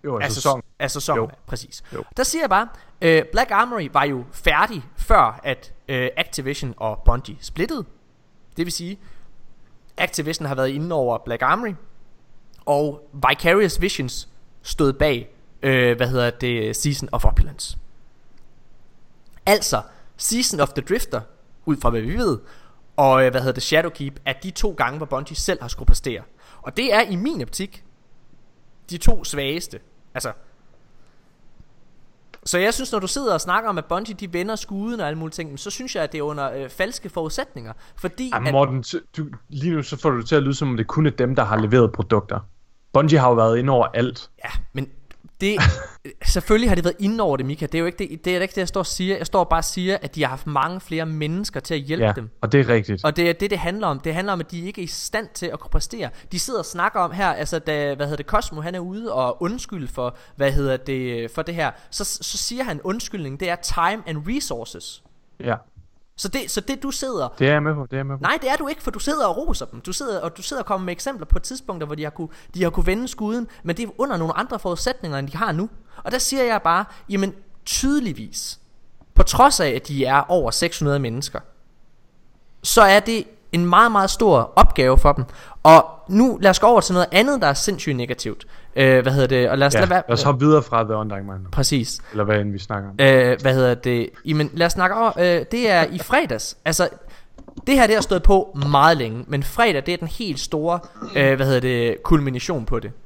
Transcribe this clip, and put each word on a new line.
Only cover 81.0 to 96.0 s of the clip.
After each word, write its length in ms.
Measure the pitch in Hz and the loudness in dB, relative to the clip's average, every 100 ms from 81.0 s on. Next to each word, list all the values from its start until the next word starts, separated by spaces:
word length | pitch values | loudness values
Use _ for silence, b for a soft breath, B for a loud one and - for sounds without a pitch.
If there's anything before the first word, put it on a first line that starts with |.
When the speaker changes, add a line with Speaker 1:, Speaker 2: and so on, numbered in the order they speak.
| 127 117 139 - - - - _ - _ _ _ - _ - - | -2 -6 -8 -10 -14 -20 -20 _ -20 _ _ _ -20 _ -20 -10
Speaker 2:
så 180 | - - | 2 6
er 180 | 202 202 | 8 8
det 240 | 208 226 - - - | 4 -4 -6 -16 -4
en 140 | 170 175 | 0 4
meget, 260 | 180 233 | 6 6
meget 180 | 214 190 | 4 0
stor 440 | - 220 135 113 - | 2 6 6 4 8
opgave 420 | - - 131 131 | 8 8 6 8
for 160 | 143 | 8
dem. 120 | 139 123 B B B | 4 -4 B B B
Og 220 | 156 160 - - - | 10 10 8 -8 0
nu, 280 | 196 254 - | 4 4 6
lad 80 | 196 | 4
os 100 | 185 | 6
gå 80 | 220 | 6
over 140 | 233 | 6
til 120 | - | 4
noget 140 | 180 175 | 0 2
andet, 300 | 185 247 277 | 4 2 2
der 60 | 160 | 2
er 60 | |
sindssygt 420 | 135 - 175 156 131 | 0 -2 -4 -4 -4
negativt. 520 | 120 123 120 101 - b b - | -4 -6 -8 -10 -14 b b 2
Øh, 260 | 135 131 | 6 6
hvad 100 | 127 | 6
hedder 140 | 139 127 | 2 2
det? 220 | 127 123 | 4 2
Og 80 | 135 | 4
lad 100 | 139 | 4
os 60 | |
Speaker 1:
Ja, 60 | 120 | 4
Speaker 2:
lade 100 | 180 | 4
være 140 | 180 180 | 2 2
Speaker 1:
lad 60 | |
os 100 | 113 | 0
hoppe 220 | 131 131 147 | 2 4 6
videre 180 | 156 | 4
fra 200 | - 117 | 4 0
The 120 | 110 107 | 0 -2
Undying 300 | 107 101 98 | -4 -8 -10
Mind. 200 | 98 95 | -12 -4
Speaker 2:
Præcis. 500 | 110 135 143 113 - - | 0 2 0 -2 -8 -8
Speaker 1:
Eller 120 | 107 | -2
hvad 160 | 101 107 | 2 2
end 120 | 104 | 0
vi 80 | 98 | -6
snakker 300 | - 104 98 | -6 -8 -6
om. 60 | 101 | 4
Speaker 2:
Øh, 380 | 139 131 123 123 | 6 8 4 2
hvad 120 | 135 | 2
hedder 200 | 131 127 | 2 2
det? 360 | 120 127 120 117 - - | 2 -2 -2 -4 -8 -4
Jamen, 240 | 151 147 | -2 -2
lad 140 | 165 170 | 0 0
os 40 | |
snakke 220 | 170 185 214 | 2 0 2
over, 160 | 226 - | 0 2
øh, 260 | 180 170 - | 2 2 0
det 180 | 233 233 | -2 2
er 140 | 175 | 4
i 160 | 160 | 2
fredags. 580 | 175 | -2